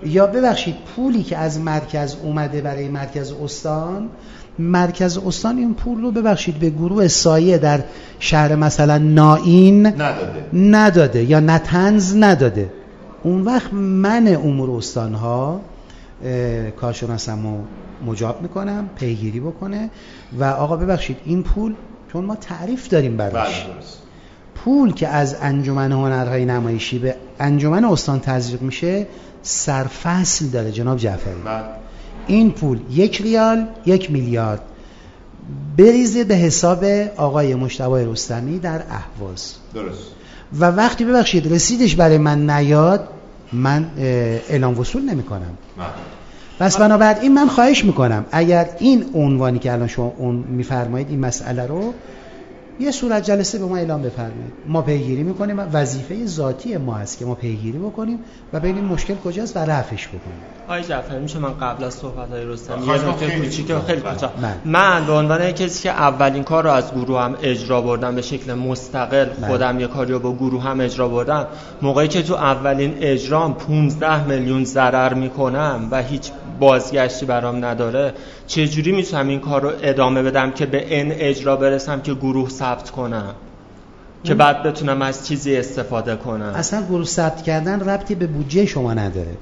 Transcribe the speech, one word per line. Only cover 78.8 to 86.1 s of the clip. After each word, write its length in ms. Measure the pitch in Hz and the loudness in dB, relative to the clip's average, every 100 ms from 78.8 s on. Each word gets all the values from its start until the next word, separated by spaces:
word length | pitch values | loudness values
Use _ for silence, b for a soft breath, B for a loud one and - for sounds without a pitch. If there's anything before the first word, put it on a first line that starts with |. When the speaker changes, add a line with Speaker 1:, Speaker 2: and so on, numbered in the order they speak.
| 156 | 0
Speaker 3:
می‌تونم 360 | 196 180 156 135 | 0 0 -2 -2
این 120 | 139 | -2
کار 220 | 135 143 | -2 -2
رو 100 | 139 - | -2 -2
ادامه 420 | 143 135 127 131 | -2 2 2 2
بدم 280 | 131 131 131 | 2 0 0
که 140 | 131 143 | -2 -2
به 300 | 135 - 156 | -2 -2 -2
این 160 | 143 | -2
اجرا 440 | 156 147 135 139 135 | -2 -2 -2 0 2
برسم 460 | 135 135 135 143 | 2 0 -2 -6
که 120 | 147 | -4
گروه 360 | 131 131 131 127 | -4 -2 -2 -2
ثبت 400 | - 131 120 - | -4 -4 -6 -8
کنم، 440 | - 120 113 101 101 - - - - - - - - | -8 -6 -6 -8 -12 -18 -20 -20 -20 -20 -20 -20 -12
که 60 | 170 | 0
Speaker 1:
اون 80 | 147 | 4
Speaker 3:
بعد 260 | 147 143 | 4 4
بتونم 380 | 156 151 147 135 | -2 -2 -2 0
از 260 | 135 135 - | -2 -4 -6
چیزی 280 | 143 143 135 | -6 0 0
استفاده 600 | 120 - 120 120 110 | 0 -6 -4 -4 -4